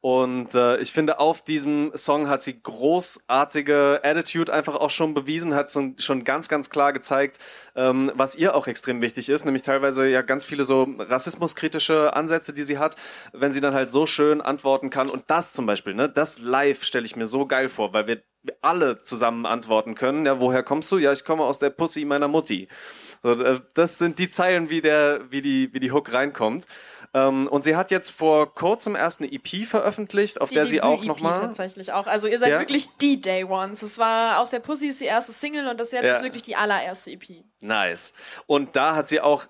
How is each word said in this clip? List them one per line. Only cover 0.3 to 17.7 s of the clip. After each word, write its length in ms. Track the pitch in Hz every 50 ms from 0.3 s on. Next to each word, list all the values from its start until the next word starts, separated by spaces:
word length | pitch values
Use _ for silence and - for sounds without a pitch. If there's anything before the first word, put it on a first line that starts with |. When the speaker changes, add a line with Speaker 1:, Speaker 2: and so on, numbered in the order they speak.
| 127 127 120 117 -
Speaker 1:
äh, 220 | 123 123 123 123 123
ich 120 | 131 -
finde, 280 | - - 156 151 - -
auf 240 | 143 143 165 - -
diesem 480 | - 156 151 139 143 147 147 147 151 -
Song 320 | 151 - - 143 147 151
hat 160 | 143 143 135 -
sie 160 | - 123 -
großartige 1400 | _ 151 120 113 123 147 165 180 170 - - - _ _ 123 131 147 147 - 156 143 143 147 143 143 139 143 - -
Attitude 480 | 143 156 170 160 - - 165 165 -
einfach 240 | - 156 147 - 147
auch 140 | - 143 143
schon 240 | - - 165 156 151
bewiesen, 400 | 147 135 135 156 165 170 170 147
hat 160 | 143 143 -
so, 220 | - 143 139 131 131
schon 260 | - - - 139 131 117
ganz, 260 | 123 131 156 160 -
ganz 200 | 156 147 135 -
klar 220 | - 151 143 143
gezeigt, 460 | 139 131 - - 139 135 139 139 - - - - - - - - _
ähm, 360 | 127 131 131 127 131 135 139 -
was 200 | 123 135 135 -
ihr 200 | - 160 196 139
auch 120 | 139 135
extrem 340 | 131 117 - - - 123 120
wichtig 280 | 117 120 - - 123 -
ist, 160 | 143 151 -
nämlich 160 | 151 135 131
teilweise 460 | - - 135 135 135 139 131 131 135
ja 140 | 135 135 127
ganz 220 | 127 - 135 143 -
viele 200 | - 151 139 139
so 220 | 123 135 131 131 131 131
rassismuskritische 1160 | 113 101 90 123 131 - 175 - - 170 160 - - - 156 - 156 147 - 160 156 151 147 -
Ansätze, 360 | 143 156 160 160 165 - -
die 120 | 151 143 147
sie 160 | 139 147 139
hat, 160 | 151 156 151 - - - - - - -
wenn 220 | - - 135 143 135
sie 80 | 139
dann 120 | 139 143 135
halt 160 | 135 131 120
so 160 | 120 139 156
schön 360 | 151 - - 147 151 151 151
antworten 480 | - - 139 139 - 135 135 135 135 135
kann. 200 | 135 139 131 139
Und 160 | 131 131 -
das 260 | - 156 165 165 - -
zum 120 | - 123
Beispiel, 260 | 107 101 98 - 104 95
ne, 160 | 107 131 151
das 300 | - 139 151 156 - -
live 440 | 117 120 127 135 143 143 135 135 -
stelle 220 | - - 127 117
ich 100 | 110 -
mir 100 | 120 113
so 200 | 110 113 135 139
geil 240 | 135 139 131 135
vor, 240 | 131